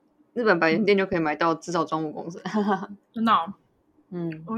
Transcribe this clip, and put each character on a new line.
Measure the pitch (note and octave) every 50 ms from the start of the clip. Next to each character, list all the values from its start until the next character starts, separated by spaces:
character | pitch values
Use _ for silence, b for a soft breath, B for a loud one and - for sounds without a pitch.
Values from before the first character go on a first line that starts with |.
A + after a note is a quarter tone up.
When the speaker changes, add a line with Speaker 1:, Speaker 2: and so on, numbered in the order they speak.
| _ _ _ _ _ _ -
Speaker 1:
日 | A#3 A#3+
本 | G#3+ F#3 E3
百 | E3 E3
元 | F3+ G3+ G#3+
店 | F#3 G3+ G3
就 | F#3+
可 | F#3+ F#3+
以 | E3+
买 | D#3+ D3+ D3+
到 | D#3 E3+ E3 E3
至 | D#3 - - E3+
少 | E3+ D#3
装 | D#3 D#3+ D#3+ D#3+
五 | D3+ -
公 | - - E3+
升。 | F3 G#3 -
<laughs> | F#3 G#3 G#3+ G3+ G#3 G3 F3+ F3+ - G3+ - _ _
Speaker 2:
真 | - A3 A3+
的 | A3+ G#3+
哦？ | F3 E3 G3+ G3 _ _ _ _ _ _ _ _ _ _ -
Speaker 1:
嗯。 | F#3+ F3 E3+ E3 D#3+ D#3 D#3+
Speaker 2:
我， | F3+ A3